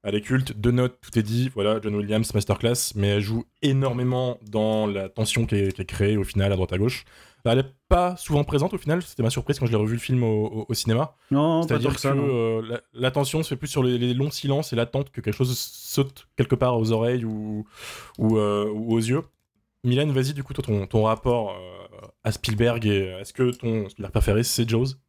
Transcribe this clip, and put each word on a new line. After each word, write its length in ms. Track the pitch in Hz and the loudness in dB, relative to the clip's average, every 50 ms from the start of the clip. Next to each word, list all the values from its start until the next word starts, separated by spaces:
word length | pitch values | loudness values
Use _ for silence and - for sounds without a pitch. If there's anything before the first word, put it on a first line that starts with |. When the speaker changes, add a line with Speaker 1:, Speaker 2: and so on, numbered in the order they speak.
| - | -4
Speaker 1:
Elle 120 | 104 101 | -2 -2
est 60 | 104 | -2
culte, 360 | 104 - 131 131 131 - 117 | 0 0 0 0 0 -2 -6
deux 140 | 104 104 120 | 0 0 2
notes, 280 | 123 123 127 127 - _ | 4 4 2 0 -2 _
tout 160 | - - - 117 | -20 -2 0 0
est 40 | 107 | 0
dit. 260 | 104 113 120 127 127 - | 2 0 0 0 -2 -2
Voilà, 260 | 104 98 104 110 110 | 0 0 0 0 0
John 140 | 101 107 104 | -2 -2 -2
Williams, 380 | 104 104 101 107 110 113 - - | -2 0 0 0 0 0 2 0
masterclass, 600 | 104 98 - 98 - - 117 123 - - - - | -2 0 0 -2 0 2 0 0 0 -2 -4 -2
mais 120 | 104 101 | 0 0
elle 140 | 101 101 104 | 2 2 0
joue 240 | 101 101 113 117 - _ _ _ | 0 -2 -4 -4 -6 _ _ _
énormément 760 | - 143 135 135 135 131 120 123 123 127 127 127 127 123 120 - 110 107 | 0 2 2 2 2 0 0 0 0 0 0 0 0 -2 -4 -6 -12 -4
dans 380 | 104 110 107 110 110 107 107 | -2 0 2 2 2 0 0
la 220 | 104 101 101 95 95 | 0 -2 -4 -6 -6
tension 360 | _ - 110 - - 120 113 | _ -2 -2 0 2 0 0
qui 100 | - 104 | 2 2
est, 160 | 101 98 98 95 | 2 2 0 -2
qui 80 | - | -4
est 40 | 92 | -8
créée 320 | - - - 101 101 110 | -8 -2 2 2 2 4
au 60 | 104 95 | 2 0
final 280 | - - 98 95 101 | 0 0 2 2 2
à 40 | 98 | 2
droite 160 | 92 92 - | 0 0 -2
à 60 | 90 | 0
gauche. 260 | 92 104 123 131 - - _ - - - - _ _ _ | 0 0 0 0 -4 -12 _ -20 -20 -20 -20 _ _ _
Elle 140 | 117 117 131 | 2 2 2
est 60 | 135 135 - _ _ | 2 -2 -8 _ _
pas 300 | _ 180 175 180 180 180 | _ 4 4 4 0 -2
souvent 260 | 175 - - 151 143 151 | -6 -4 0 2 2 2
présente 300 | - 147 143 143 185 214 | 2 0 0 0 0 -2
au 40 | |
final, 240 | - - 143 156 180 | -4 -2 -2 -2 -2
c'était 220 | 175 - - - 120 | -2 -6 -4 -2 0
ma 60 | 117 | 0
surprise 280 | - 127 - - 147 | 0 -2 -2 -2 -2
quand 80 | - 131 | 0 0
je 40 | 117 | 0
l'ai 60 | 110 | 2
revu 160 | 104 107 110 117 | 2 2 0 -2
le 60 | 117 | -4
film 200 | - - 127 123 | -2 0 0 0
au, 260 | 120 113 110 107 107 | 2 0 0 0 -2
au, 180 | - 110 110 107 | -2 -4 -8 -6
au 60 | - 120 | -4 -4
cinéma. 420 | - - 113 110 120 131 127 _ _ _ _ | -2 0 0 2 2 0 -2 _ _ _ _
Speaker 2:
Non, 300 | 139 139 151 160 165 165 | 2 2 2 2 2 0
pas 60 | 165 160 | 0 0
Speaker 1:
C'est-à-dire 200 | 160 - 120 135 | 0 0 0 0
Speaker 2:
tant 40 | 135 | -2
que 60 | - | 0
ça, 100 | - 139 | 0 0
Speaker 1:
que, 40 | 139 | 2
Speaker 2:
non. 100 | 139 143 | 2 2
Speaker 1:
euh, 340 | 143 127 120 113 113 113 113 113 110 | 0 0 0 0 0 0 -2 -4 -6
la, 120 | 117 120 _ _ _ | -8 -10 _ _ _
la 160 | 120 123 131 | -2 -2 0
tension 300 | 131 143 139 131 - 156 | 2 0 0 0 0 -2
se 60 | 160 - | -2 -2
fait 60 | 143 | -6
plus 140 | 127 - 139 | -6 -6 -4
sur 140 | - 143 127 | 0 0 2
les, 140 | 127 123 | 2 2
les 160 | 120 123 123 123 | 2 0 0 0
longs 180 | 127 139 151 | 0 -2 -2
silences 420 | - - - 139 135 143 156 - - | -4 -4 -2 0 0 0 -2 -2 -2
et 20 | |
l'attente 360 | 113 117 117 - 135 143 - | -2 -2 0 -2 -4 -4 -4
que 100 | _ - | _ -6
quelque 120 | - 107 107 | -4 -4 0
chose 240 | - 131 123 127 | 0 0 0 0
saute 720 | - - - - - - - - - 139 135 - - - _ _ | -4 -6 -10 -12 -16 -12 -4 0 0 0 -2 -4 -20 -20 _ _
quelque 200 | - 127 - 131 | -2 2 2 2
part 220 | - 131 123 123 | 2 2 0 2
aux 140 | 117 110 110 | 2 2 2
oreilles 320 | 113 110 113 120 127 127 113 | 2 2 2 0 0 0 -2
ou, 420 | 110 107 107 107 107 107 104 107 _ _ - - - - - - - - | -4 -6 -6 -6 -6 -6 -8 -8 _ _ -18 -18 -16 -16 -16 -18 -18 -6
ou, 200 | - 113 110 110 | 0 2 4 4
euh, 320 | 110 104 104 104 104 104 107 | 4 4 2 2 2 0 -2
ou 240 | 107 107 113 117 113 | -2 -4 0 2 2
aux 60 | 117 | 2
yeux. 220 | 110 113 127 139 - - _ _ _ _ _ _ _ _ _ _ - | 2 2 0 -2 -2 -6 _ _ _ _ _ _ _ _ _ _ 0
Mylène, 260 | 120 123 135 147 151 | 0 2 2 2 2
vas-y, 220 | 139 131 127 135 151 | 2 0 0 0 -4
du 100 | 139 131 | -6 -10
coup, 80 | - 139 | -8 -8
toi, 100 | - 127 | -6 -2
ton, 220 | - 107 101 95 | 0 0 -2 -2
ton 160 | - - 110 107 | 0 2 2 4
rapport, 460 | 110 110 110 - 127 120 120 110 98 | 2 0 0 0 0 0 0 -2 -4
euh, 560 | 95 95 92 90 90 92 95 90 - 98 101 - _ _ - | -8 -10 -14 -16 -16 -18 -18 -18 -18 -20 -20 -20 _ _ -4
à 80 | 110 - | -4 -4
Spielberg, 520 | - - - 110 104 117 120 117 117 110 | -2 -4 -4 0 2 2 2 2 2 2
et 300 | 104 101 98 95 92 92 92 | 2 2 2 0 -2 -6 -12
est-ce 100 | 101 - | -14 -14
que 200 | - - 131 123 | -2 0 0 0
ton 360 | 120 - - 117 113 113 101 | 0 -2 -4 -2 -2 -2 -4
Spielberg 240 | 95 - - 98 98 | -6 -10 -10 -12 -2
préféré, 320 | - 110 - 107 101 110 123 | 2 2 4 4 4 4 2
c'est 240 | - - - 117 | 2 0 0 2
Jaws ? 200 | 113 113 113 127 135 131 - _ | 2 2 2 2 0 -4 -10 _